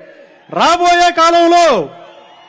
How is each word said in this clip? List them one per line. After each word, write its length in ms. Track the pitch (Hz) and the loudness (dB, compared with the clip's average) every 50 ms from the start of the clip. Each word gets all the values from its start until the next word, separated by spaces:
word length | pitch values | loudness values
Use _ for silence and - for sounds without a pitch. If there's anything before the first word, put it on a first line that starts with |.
| - - - - - - _ _ _ - | -20 -20 -20 -20 -20 -20 _ _ _ -14
రాబోయే 580 | 156 175 233 302 339 349 349 349 349 349 349 349 349 339 | -6 -4 -2 -2 0 0 0 0 0 0 0 -2 0 0
కాలంలో 680 | 330 339 339 339 339 339 339 349 339 320 254 190 147 131 - - - - - - - - - - - | 0 2 2 2 2 2 2 2 2 2 0 -2 -6 -10 -14 -20 -20 -20 -20 -20 -20 -20 -20 -20 -20